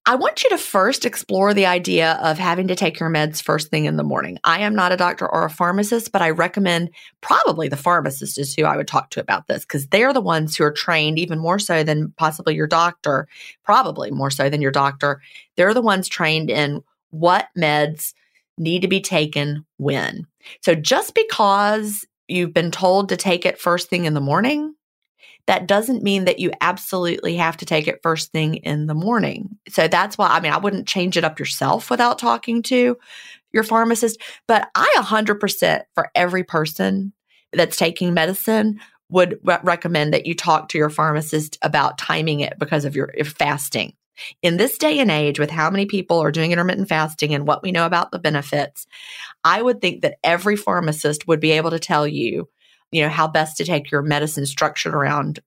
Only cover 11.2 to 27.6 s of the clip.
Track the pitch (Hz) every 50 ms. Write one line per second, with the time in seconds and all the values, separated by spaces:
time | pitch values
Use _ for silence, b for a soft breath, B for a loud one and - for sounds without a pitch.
11.2 | 175 165 165 160 160 165 180 208 202 - 175 160 156 156 151 151 156 156 - -
12.2 | 160 156 156 - - - 156 156 156 151 170 165 170 175 165 _ - 151 139 131
13.2 | 151 B B B B B B B - - 208 240 262 175 - - 135 107 - 143
14.2 | 135 139 139 - 139 139 147 147 147 135 139 143 139 139 139 139 - 143 139 139
15.2 | B B B B B B B - 180 196 220 254 226 226 196 190 180 - - -
16.2 | 175 156 156 160 160 135 113 135 147 143 143 143 - _ _ _ _ _ - 156
17.2 | 165 170 180 202 - - - 180 165 151 147 151 151 151 156 151 - - - _
18.2 | _ _ _ _ _ _ _ - 165 165 170 180 180 190 190 190 190 - 190 160
19.2 | 151 151 151 151 143 147 147 151 151 _ _ - 135 143 143 127 82 58 - -
20.2 | 165 - _ _ B B B B B - 170 160 151 - 262 330 427 - - 453
21.2 | 440 440 - - 220 202 196 202 208 208 214 214 214 214 208 202 - _ _ _
22.2 | _ - - 185 175 165 165 175 165 170 160 - 190 185 185 196 202 190 190 180
23.2 | - 196 175 175 - 190 - - - 180 175 180 175 - - 180 175 160 151 147
24.2 | 139 139 147 175 208 254 302 294 302 311 302 _ _ _ _ _ _ _ _ b
25.2 | b b b b b - - - - 175 196 202 220 233 262 220 - 202 196 196
26.2 | 185 180 170 - 180 165 - - - 170 190 202 - - - 185 180 175 170 -
27.2 | - 180 170 170 170 160 165 -